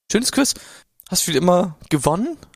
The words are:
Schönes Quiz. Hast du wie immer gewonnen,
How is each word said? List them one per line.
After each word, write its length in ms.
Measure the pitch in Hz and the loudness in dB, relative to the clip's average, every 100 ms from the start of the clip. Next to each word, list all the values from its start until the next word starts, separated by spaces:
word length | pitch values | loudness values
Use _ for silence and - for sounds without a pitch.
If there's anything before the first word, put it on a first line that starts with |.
| - | -4
Schönes 180 | 214 254 | -2 0
Quiz. 240 | 269 269 - - - _ _ - | 0 0 -2 -12 -20 _ _ -8
Hast 160 | 180 - | -4 -2
du 60 | |
wie 40 | 143 | 0
immer 400 | 180 180 190 - - | 4 2 0 -6 -4
gewonnen, 460 | 147 143 170 247 - - | 0 0 0 -4 -8 -16